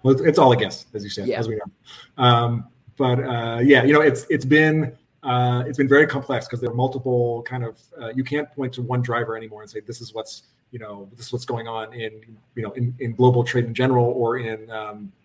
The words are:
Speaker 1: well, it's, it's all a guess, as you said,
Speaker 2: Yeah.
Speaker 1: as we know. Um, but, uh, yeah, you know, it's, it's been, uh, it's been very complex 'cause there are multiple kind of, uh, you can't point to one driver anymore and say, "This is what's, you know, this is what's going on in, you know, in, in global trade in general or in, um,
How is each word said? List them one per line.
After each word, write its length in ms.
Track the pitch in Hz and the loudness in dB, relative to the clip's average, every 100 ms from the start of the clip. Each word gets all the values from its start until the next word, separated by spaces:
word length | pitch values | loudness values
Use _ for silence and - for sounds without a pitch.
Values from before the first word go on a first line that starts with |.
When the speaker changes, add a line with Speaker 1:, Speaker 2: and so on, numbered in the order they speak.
Speaker 1:
well, 100 | 127 | 2
it's, 100 | 135 | 4
it's 160 | 165 156 | 4 6
all 140 | 131 | 6
a 40 | 110 | 6
guess, 300 | 101 - - | 0 -8 -14
as 120 | 107 | -12
you 40 | 101 | -10
said, 200 | - 113 | -8 -4
Speaker 2:
Yeah. 100 | 117 | -4
Speaker 1:
as 100 | 113 | -4
we 60 | |
know. 680 | 107 - - - - - - | -6 -10 -18 -20 -20 -14 0
Um, 440 | 123 120 120 120 - _ _ - | 4 4 2 -2 -8 _ _ -2
but, 240 | 127 123 | 0 0
uh, 400 | 127 117 117 117 | -2 -4 -4 2
yeah, 220 | 131 131 | 6 6
you 100 | 127 | 6
know, 60 | 151 | 6
it's, 260 | 151 - - | 4 2 -2
it's 160 | 156 | -2
been, 500 | 131 151 156 156 135 - _ _ | 2 4 4 2 -2 -8 _ _
uh, 400 | 135 123 123 123 123 | -2 0 0 0 -2
it's 120 | 143 | -2
been 100 | 135 | 4
very 180 | 139 160 | 6 4
complex 420 | 139 - 185 - | 0 -4 -6 -6
'cause 120 | 117 | -6
there 100 | 120 | -4
are 40 | |
multiple 680 | 120 131 135 127 123 120 117 | -2 -2 -2 -2 0 0 -4
kind 200 | 120 127 | -8 -8
of, 140 | 117 - _ - | -10 -12 _ -16
uh, 100 | 113 | -8
you 160 | 127 | -6
can't 260 | 123 147 147 | -4 -6 -6
point 220 | - 127 | -8 -8
to 80 | 123 | -8
one 180 | 123 123 | -4 -2
driver 360 | 123 120 113 113 | -2 -2 -4 -8
anymore 260 | 113 107 | -12 -18
and 80 | 107 | -16
say, 100 | 110 | -14
"This 220 | 113 117 | -14 -16
is 100 | 120 | -12
what's, 300 | 113 - - _ _ _ | -12 -12 -14 _ _ _
you 80 | 123 | -18
know, 300 | 107 101 98 | -16 -16 -18
this 120 | 117 120 | -18 -10
is 60 | |
what's 140 | 120 - | -10 -6
going 200 | 117 113 | -8 -8
on 280 | 113 110 | -10 -10
in, 420 | 123 110 110 117 110 _ 117 | -10 -12 -12 -20 -20 _ -10
you 60 | |
know, 100 | 107 | -8
in, 220 | 127 120 - | -6 -6 -6
in 160 | 120 | -6
global 280 | 113 123 123 | 4 4 4
trade 220 | 117 123 | 2 -2
in 80 | 117 | -2
general 340 | 117 127 123 120 | 0 2 2 2
or 320 | 123 117 123 | 0 -2 -2
in, 320 | 113 110 110 | -6 -10 -12
um, 400 | 110 107 104 101 _ | -12 -12 -14 -18 _